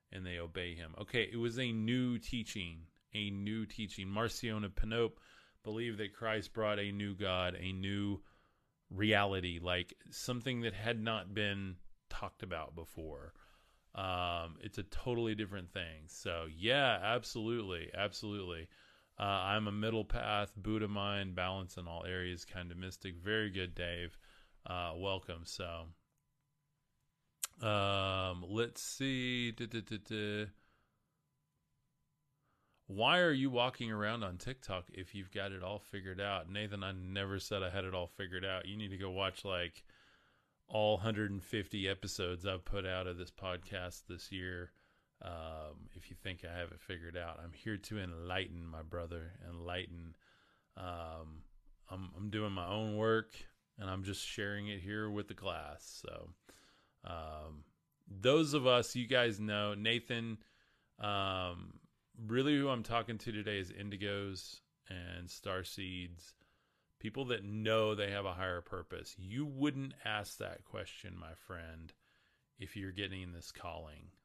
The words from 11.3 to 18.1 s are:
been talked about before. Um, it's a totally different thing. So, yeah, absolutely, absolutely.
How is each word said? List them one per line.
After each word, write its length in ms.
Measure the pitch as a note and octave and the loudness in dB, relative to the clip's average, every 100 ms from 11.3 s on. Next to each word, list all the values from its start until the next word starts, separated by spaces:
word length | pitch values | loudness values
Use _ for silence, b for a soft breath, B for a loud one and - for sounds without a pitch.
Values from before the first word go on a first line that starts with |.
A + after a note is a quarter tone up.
been 420 | G#2 G#2 G2 G2 F2+ - - - | 0 2 2 -2 -6 -12 -16 -6
talked 340 | - G2 - | -4 -4 -6
about 320 | F#2 E2 C#2 E2 | -4 -4 -4 -8
before. 560 | D#2 - D#2 C#2+ D2 - b b b b b | -10 -8 -8 -8 -10 -16 b b b b b
Um, 640 | - F#2+ F2+ F2 E2+ E2+ D#2+ | -4 0 2 2 0 -2 -6
it's 180 | G#2 - | -8 -6
a 60 | |
totally 500 | F#2 - B2+ A#2 A2+ | -2 0 2 2 4
different 380 | G#2+ G2+ G2 F2 | 2 -2 -4 -6
thing. 320 | G2 E2+ D#2 D2+ | -6 -6 -8 -12
So, 400 | - G2+ E2+ D#2+ D#2+ | -8 -2 -2 -2 0
yeah, 440 | G#2+ C#3 C3 G2 | 4 6 6 6
absolutely, 880 | G#2 A#2+ - A#2 A2 A#2 G2 E2+ E2 | 4 2 0 -2 2 2 0 -2 -2
absolutely. 760 | F2+ G2+ | 0 0